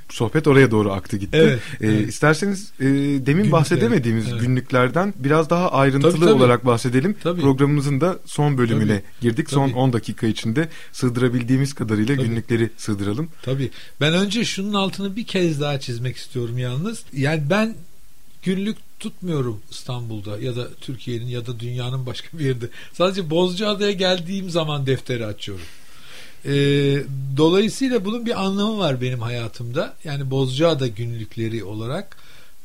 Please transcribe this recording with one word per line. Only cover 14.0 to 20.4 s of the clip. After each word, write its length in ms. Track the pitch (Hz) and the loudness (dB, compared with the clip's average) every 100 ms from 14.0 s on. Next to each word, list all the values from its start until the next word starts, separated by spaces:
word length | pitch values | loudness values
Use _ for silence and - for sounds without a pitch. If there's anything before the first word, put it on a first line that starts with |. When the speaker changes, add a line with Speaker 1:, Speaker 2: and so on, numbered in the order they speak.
Speaker 2:
Ben 140 | 143 | 0
önce 300 | 170 202 208 | 2 0 0
şunun 300 | 214 - 196 | -2 -4 -2
altını 420 | 202 196 - 196 196 | 0 -2 -4 -6 -6
bir 80 | |
kez 360 | 220 190 175 151 | -4 0 0 0
daha 200 | 147 139 | -2 -2
çizmek 360 | 135 117 127 131 | -4 -6 -6 -6
istiyorum 420 | - 131 117 123 | -8 -6 -4 -4
yalnız. 460 | 123 123 190 226 - | -4 -2 -4 -6 -10
Yani 300 | 147 139 160 143 | -2 0 0 0
ben 240 | 196 220 226 - - - - - - | 0 0 -4 -12 -12 -12 -12 -14 -8
günlük 340 | - 185 202 - - - | -4 -2 -2 -6 -10 -10
tutmuyorum 600 | 220 - 180 156 123 107 - | -10 -8 -4 -2 -2 -6 -10
İstanbul'da 680 | - - 123 117 110 101 104 | -12 -8 -8 -6 -8 -8 -6